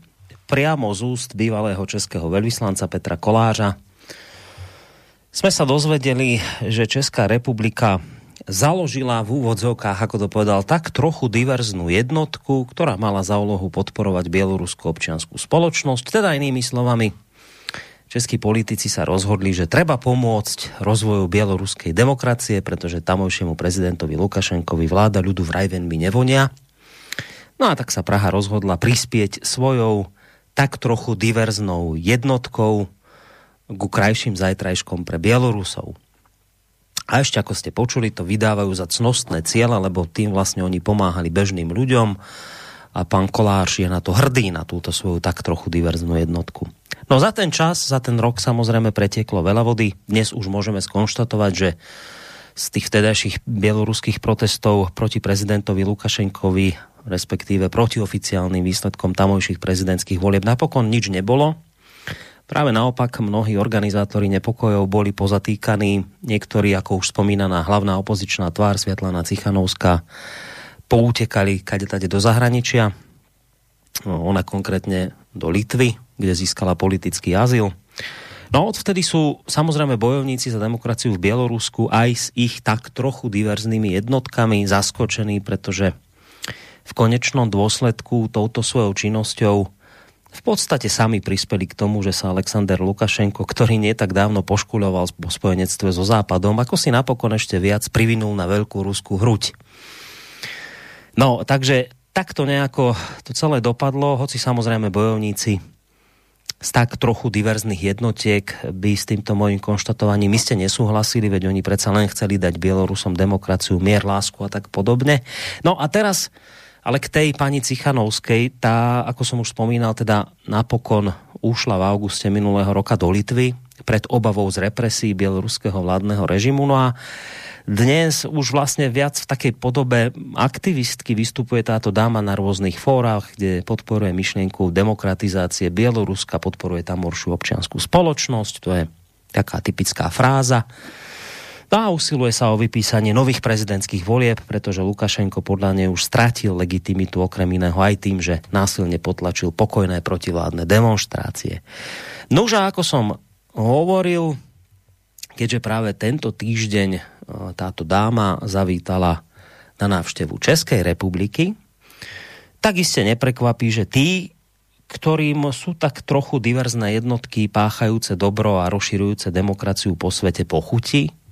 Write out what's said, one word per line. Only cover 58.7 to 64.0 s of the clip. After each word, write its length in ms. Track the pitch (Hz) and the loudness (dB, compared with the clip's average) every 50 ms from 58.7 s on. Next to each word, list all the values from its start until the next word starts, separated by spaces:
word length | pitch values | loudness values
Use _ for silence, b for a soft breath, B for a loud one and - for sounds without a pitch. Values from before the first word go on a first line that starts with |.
| 92 - - 98 - - - 92 90 | 0 0 -2 -4 -4 -2 -4 -2 0
tamojších 480 | - 98 98 98 95 95 - 92 - | 2 4 4 4 2 0 -2 -4 -4
prezidentských 560 | - 92 92 92 95 90 92 87 - - 95 87 | -2 -2 0 0 0 0 0 -2 -2 -2 -2 0
volieb, 240 | 92 101 98 98 | 2 2 2 2
napokon 480 | 95 110 120 123 160 160 - 131 113 107 | 2 2 2 2 0 0 2 2 2 2
nič 240 | 113 117 110 101 95 | 2 2 0 0 -2
nebolo. 400 | 90 95 104 123 139 147 156 160 - - _ _ B B B B B B B B B B B B B B | -2 0 2 4 4 4 2 2 -2 -8 _ _ B B B B B B B B B B B B B B
Práve 240 | B - 143 151 135 | B -2 0 2 2
naopak, 560 | 110 110 117 127 123 - 123 120 - - 110 | 4 2 2 2 0 0 -2 -2 -2 -2 -2
mnohí 320 | 101 101 110 110 110 107 98 | 0 0 0 0 0 0 0
organizátori 720 | 104 110 113 104 104 104 98 104 | 0 2 0 0 0 0 0 0